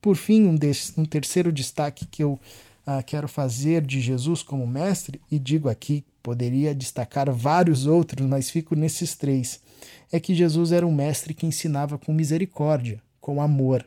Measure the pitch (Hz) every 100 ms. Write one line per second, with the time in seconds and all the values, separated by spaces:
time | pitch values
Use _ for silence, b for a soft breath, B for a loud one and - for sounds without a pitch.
0 | 208 185 - 220 208 156 147 143 - -
1 | 156 151 135 180 175 147 127 - 147 -
2 | - - 147 139 B B B B - 139
3 | 123 151 147 - 131 117 147 165 143 135
4 | 120 127 135 170 - 139 120 131 185 190
5 | - 135 _ 151 131 156 143 107 - 147
6 | - _ - 120 120 131 151 139 123 -
7 | 117 143 139 123 135 165 170 139 139 170
8 | 165 131 135 135 135 170 160 156 156 -
9 | 170 - 139 135 120 - B B B B
10 | B 170 - 175 175 156 170 175 175 147
11 | 139 139 - 156 165 - 165 143 143 147
12 | - 156 160 160 185 - 151 147 120 107
13 | _ _ - 143 147 139 131 127